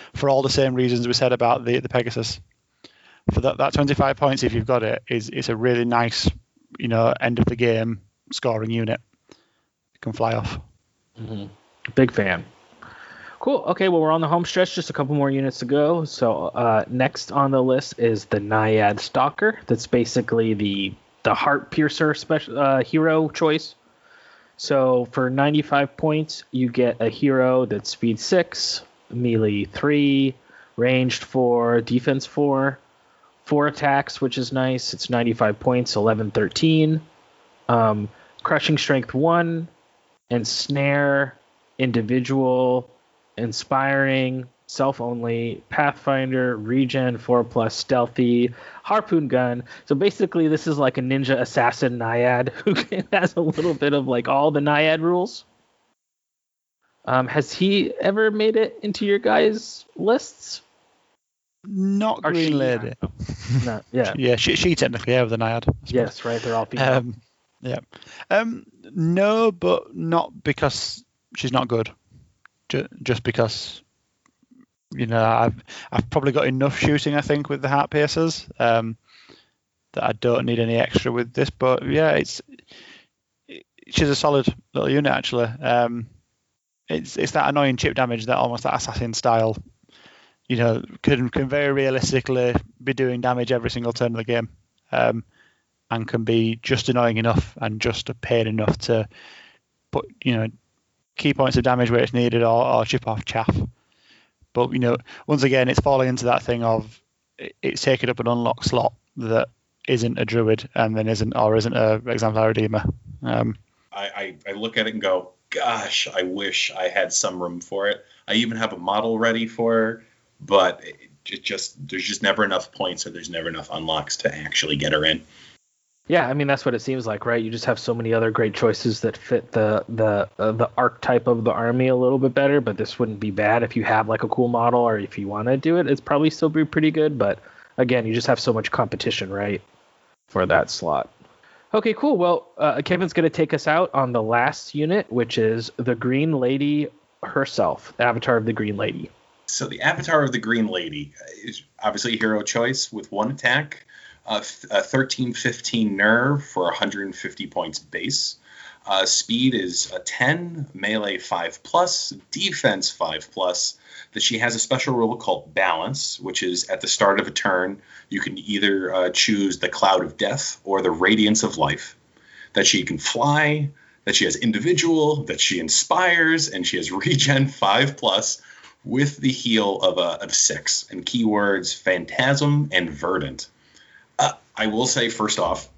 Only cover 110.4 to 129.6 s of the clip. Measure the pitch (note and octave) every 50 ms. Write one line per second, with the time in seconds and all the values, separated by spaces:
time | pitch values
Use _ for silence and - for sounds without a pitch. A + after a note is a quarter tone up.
110.4 | A2+ A2 A2 A2 - - - - A#2 A2 A2 A2 A2 A2 A2+ G#2 A2 A2 - A#2+
111.4 | A2+ G#2+ A2 A2+ G#2+ A#2+ - - A2+ A2 G#2+ G#2+ A#2+ B2 A#2+ A#2 A2 A2 G#2+ A2
112.4 | A2 A2 A2 A2+ A2 G#2+ G#2+ G#2+ - - - - - - - - C3 B2 A#2+ A#2
113.4 | A#2 A2+ G#2+ - _ _ _ _ _ _ - G2+ G2+ G2+ - G2+ G2 F#2+ F2+ -
114.4 | - G2+ G2 G#2 A2 A2+ A2 A#2 A2 A2+ A2 G#2+ G2 F#2+ F#2 F#2 F2+ - - _
115.4 | _ - - D3+ C#3+ B2 A2+ A2 G2 G2 - - - - - F#2+ F#2 F2+ F#2 G2+
116.4 | G2+ F#2+ F#2 - - - - F#2 F#2 F2+ - G2+ F#2 F2+ - - - G2 F#2 F2+
117.4 | F2+ F2 F2 F2 - - G2 G2 G2 G2+ G2+ - - _ - _ - - G#2 A2+
118.4 | A#2 A2+ A2+ A2 A2+ G#2+ G2 F2 F2 F#2+ G2+ G#2+ A2 A#2 A2+ A2 A#2 A#2 A2+ A#2
119.4 | A#2 A2+ - - A#2 A2+ A2+ A2+ A2 A2 A2+ - - _ _ _ _ _ _ _
120.4 | - D2+ G2 G2 F#2 F2+ F2 - - - - - - - C#2+ _ - - G2 D#2+
121.4 | - - G2 F#2+ - - - - C#2 - F#2 F#2 - - G2+ F#2+ G2+ G2 F#2+ A2
122.4 | G#2 G2 F#2+ F2+ - - _ - G2 F2+ F2 E2+ - F2 E2+ F2 E2+ E2+ F2 E2
123.4 | D#2+ E2+ D#2+ D#2 D2+ - E2 D#2+ D#2+ D#2+ D#2+ D2+ D2 - - - - D#2+ D2+ D2+
124.4 | D2+ D2+ - - - D#2 D2 C#2+ C#2+ D2+ D#2 D2+ D#2 D#2+ D#2+ D#2 - - - -
125.4 | - - - _ _ _ _ _ _ _ _ _ _ - D#3+ F3 B2 B2 C3+ D3
126.4 | C#3+ C#3 C#3 C3 - C3+ A#2+ A2+ - C3+ C3 C3 A2+ A2+ G#2+ G2+ - A#2+ A#2 A#2
127.4 | A2 A2 A#2 A2+ - - A#2 A2+ - - A#2 A#2 A2+ A2+ A2+ A2+ A2+ A2+ A2 -
128.4 | A2+ A2 G2+ - - A2+ G#2 - - B2 G#2+ - - A2 - - - - B2+ A2+
129.4 | - - - A2+